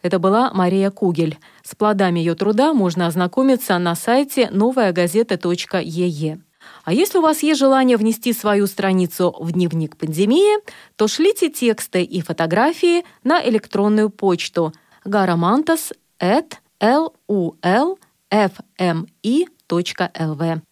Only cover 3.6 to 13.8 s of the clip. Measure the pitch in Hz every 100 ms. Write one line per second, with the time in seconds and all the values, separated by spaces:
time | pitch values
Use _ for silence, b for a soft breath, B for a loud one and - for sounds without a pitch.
3.6 | - 180 175 165 - 247 277 - 233 196
4.6 | 226 262 208 180 175 196 233 180 175 175
5.6 | - 185 170 165 180 147 156 160 _ B
6.6 | B B - 214 403 370 320 311 302 294
7.6 | 269 262 254 233 220 226 247 226 208 202
8.6 | 196 - 196 185 180 - 180 - 170 180
9.6 | 170 165 156 - 160 156 202 294 415 415
10.6 | B B B - 214 - 349 427 330 -
11.6 | 240 220 - - 160 180 - 165 165 180
12.6 | 277 339 349 339 349 b 247 349 - 220
13.6 | - 196